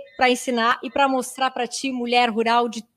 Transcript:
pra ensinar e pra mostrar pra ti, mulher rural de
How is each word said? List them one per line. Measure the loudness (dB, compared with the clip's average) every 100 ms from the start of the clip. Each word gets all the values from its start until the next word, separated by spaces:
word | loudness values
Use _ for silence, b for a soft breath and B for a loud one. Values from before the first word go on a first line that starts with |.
| -2 0
pra | 2
ensinar | 2 -2 0 0 0
e | -2
pra | 0 2
mostrar | 2 -4 -4 -2
pra | -2 -6
ti, | -4 -6
mulher | -4 0 2 2
rural | 2 2 2 0
de | -4 -14